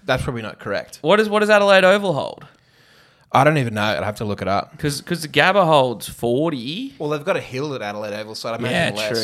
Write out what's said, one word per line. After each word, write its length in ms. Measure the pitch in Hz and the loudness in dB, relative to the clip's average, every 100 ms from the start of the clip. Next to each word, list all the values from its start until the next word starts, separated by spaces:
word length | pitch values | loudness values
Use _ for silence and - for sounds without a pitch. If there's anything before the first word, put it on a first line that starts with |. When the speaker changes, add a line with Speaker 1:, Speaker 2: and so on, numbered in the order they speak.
Speaker 1:
That's 180 | - 131 | -4 -2
probably 200 | - 120 | -2 -6
not 160 | 107 - | -10 -12
correct. 400 | - 98 - - | -6 -6 -6 -8
Speaker 2:
What 180 | 151 208 | 0 2
is, 80 | 214 | 2
what 120 | 208 | 0
does 100 | 208 | 4
Adelaide 340 | 208 202 190 | 4 6 6
Oval 300 | 185 202 196 | 6 4 2
hold? 320 | 143 80 50 139 _ _ _ _ _ _ _ _ 120 | -2 -4 -10 -18 _ _ _ _ _ _ _ _ 4
Speaker 1:
I 60 | |
don't 140 | 143 156 | 4 4
even 160 | 120 | 0
know. 80 | 107 | -2
I'd 220 | 107 85 | -2 -2
have 100 | 95 104 | -4 -6
to 80 | |
look 160 | 107 98 | -6 -4
it 60 | 95 | -2
up. 300 | 98 - - | -2 -2 -6
Speaker 2:
'Cause, 220 | 151 139 | -6 -6
'cause 220 | - 170 | -6 -8
the 60 | 156 | -2
Gabba 360 | 139 165 196 | 2 4 4
holds 440 | 165 151 127 107 - | 6 6 4 -2 -10
forty. 880 | - 120 123 165 143 117 175 269 - | -6 -2 0 0 -4 -8 -8 -10 -8
Speaker 1:
Well, 100 | 151 | -6
they've 140 | 151 | -4
got 120 | 143 170 | -2 -4
a 40 | |
hill 340 | - 127 151 | -4 -8 -6
at 80 | 131 | -6
Adelaide 320 | 104 104 107 104 | -8 -8 -8 -8
Oval, 180 | 107 110 | -10 -10
so 180 | 123 | -8
I'd 60 | 117 | -6
Speaker 2:
Yeah, 260 | 123 123 165 | -4 -2 -2
Speaker 1:
imagine 60 | 104 | -2
less. 140 | 107 113 | -2 -2